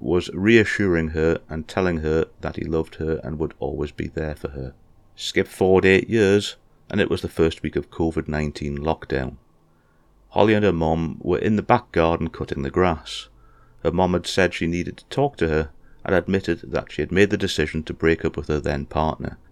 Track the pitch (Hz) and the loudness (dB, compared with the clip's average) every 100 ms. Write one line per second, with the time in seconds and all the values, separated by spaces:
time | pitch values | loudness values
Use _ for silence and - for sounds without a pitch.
0 | 64 87 - 85 101 113 104 - 101 85 | -2 0 0 -2 6 6 6 0 0 2
1 | 80 80 80 80 - 80 78 - 92 82 | 0 0 2 0 -4 -10 -6 -2 0 0
2 | 78 78 - - 82 - 80 80 80 - | 0 0 -2 -6 -8 -6 -4 -2 -4 -6
3 | 80 80 - 76 76 - 67 76 73 - | -4 -4 -6 -6 -6 -6 -8 -6 -8 -6
4 | 76 - 78 73 - 69 65 - _ _ | -10 -6 -8 -8 -10 -10 -12 -14 _ _
5 | _ - - - 98 - 92 95 95 95 | _ -12 -4 -2 -2 0 4 6 6 4
6 | - 110 98 101 101 - _ _ _ 101 | 4 2 4 4 2 -10 _ _ _ -2
7 | 92 90 85 - 82 - 78 71 71 - | 0 0 -4 0 0 0 -6 -6 -8 -4
8 | 82 80 76 76 76 - 73 71 76 78 | -2 -2 -4 -4 -4 -6 -8 -4 -4 -4
9 | - 67 64 - _ _ _ _ _ _ | -4 -4 -4 -10 _ _ _ _ _ _
10 | _ _ _ - 104 107 104 82 80 82 | _ _ _ 2 4 4 4 2 0 0
11 | 82 - - 87 90 107 90 120 - - | -2 -4 -2 0 2 0 4 2 2 2
12 | 82 82 82 - 76 - 69 67 92 80 | 2 2 -2 -6 -8 -6 -4 2 2 2
13 | - - - _ - _ - - 85 85 | -6 -14 -14 _ -20 _ -20 -6 -2 2
14 | 92 90 - - 90 - 82 87 85 - | 2 0 -2 0 0 0 -4 -4 -6 -10
15 | - - 139 - 82 78 78 - - - | -8 -2 -2 0 0 0 -2 -8 -20 -14
16 | - 92 85 95 92 85 - 71 - - | 0 0 2 -2 0 -4 -4 -6 -6 -6
17 | 76 90 101 101 95 - 78 80 78 - | -2 2 2 2 -2 -2 -2 -2 -6 -2
18 | 82 80 80 - 76 76 73 73 71 - | 2 2 0 -6 -4 -2 -2 -4 -4 -2
19 | 78 - - - - | -2 -2 -8 -10 -20